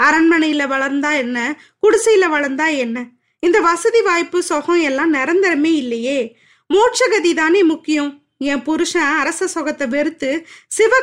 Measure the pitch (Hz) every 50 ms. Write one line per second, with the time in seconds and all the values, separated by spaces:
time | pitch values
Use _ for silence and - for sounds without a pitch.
0 | 247 294 311 320 320 330 339 330 311 311 294 294 285 269 269 269 269 277 277 285
1 | 277 294 302 285 247 240 247 240 233 269 302 - _ _ _ _ - 427 427 427
2 | - 453 440 381 370 339 311 294 285 269 269 269 311 320 302 277 247 233 226 247
3 | 240 240 _ _ _ _ _ _ - 349 349 427 330 339 349 339 - 453 453 466
4 | 392 403 349 339 339 339 - 359 349 - 330 294 294 339 349 349 320 277 262 269
5 | 320 330 302 269 262 302 349 381 392 370 330 285 294 330 330 294 247 247 233 233
6 | 233 262 285 269 226 226 - _ _ _ _ _ _ - 302 403 466 494 494 -
7 | 508 480 427 415 302 349 311 320 320 320 349 403 370 311 320 311 - 302 302 294
8 | 285 285 285 - _ _ _ - 269 285 285 277 - 302 320 339 349 339 - 349
9 | 302 277 302 311 269 311 330 - 381 359 - 330 285 302 294 294 285 240 269 294
10 | 294 311 320 - 285 262 285 320 320 - - - _ - - - 440 440 494 523